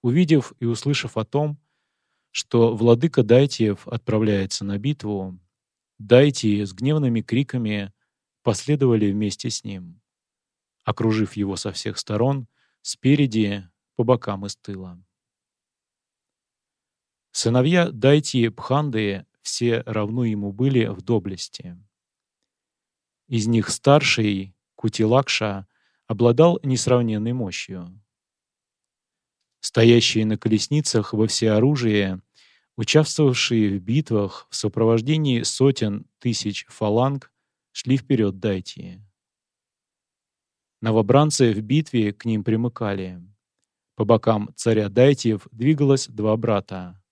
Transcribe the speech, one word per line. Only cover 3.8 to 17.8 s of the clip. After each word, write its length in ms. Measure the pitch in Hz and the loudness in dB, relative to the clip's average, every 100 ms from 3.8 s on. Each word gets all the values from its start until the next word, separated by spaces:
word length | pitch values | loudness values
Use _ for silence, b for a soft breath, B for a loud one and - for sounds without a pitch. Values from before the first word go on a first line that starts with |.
| - | -8
отправляется 760 | 113 - 107 107 101 95 - | -10 -2 0 2 0 -2 -6
на 140 | 98 101 | -6 -4
битву, 640 | 120 147 107 101 95 90 _ _ _ _ _ _ | -4 -4 -6 -6 -8 -14 _ _ _ _ _ _
Дайтии 640 | 104 123 147 131 110 104 | 6 6 6 2 0 0
с 80 | 101 | -2
гневными 480 | 92 131 156 135 113 | -4 -2 0 0 -2
криками 720 | - 120 127 127 110 104 101 _ _ _ _ _ | -2 -2 -2 -4 -4 -4 -8 _ _ _ _ _
последовали 680 | - 104 - 147 131 113 104 | -4 -4 -2 0 2 2 2
вместе 380 | 101 104 - 120 | 0 -4 -6 -8
с 160 | - 104 | -8 -10
ним, 340 | 98 87 90 _ _ _ _ _ _ _ _ - | -12 -14 -20 _ _ _ _ _ _ _ _ -6
окружив 480 | 101 113 110 104 | -2 0 0 -2
его 240 | - 101 95 | -4 -6 -6
со 160 | 107 | -8
всех 260 | 95 101 98 | -8 -10 -10
сторон, 480 | - 104 123 139 123 _ _ _ | -6 -2 0 -2 -8 _ _ _
спереди, 880 | - - 131 147 139 110 104 101 92 _ _ - | -14 -4 2 2 2 0 -2 -2 -10 _ _ -4
по 80 | 117 | 0
бокам 400 | 123 - 98 98 | 0 0 -8 -8
и 40 | |
с 60 | - | -12
тыла. 420 | - 95 92 87 92 _ _ _ _ _ _ _ _ _ _ _ _ _ _ _ _ _ _ _ _ _ _ | -14 -14 -14 -18 _ _ _ _ _ _ _ _ _ _ _ _ _ _ _ _ _ _ _ _ _ _ _
Сыновья 600 | - 113 123 131 180 | -4 0 2 2 2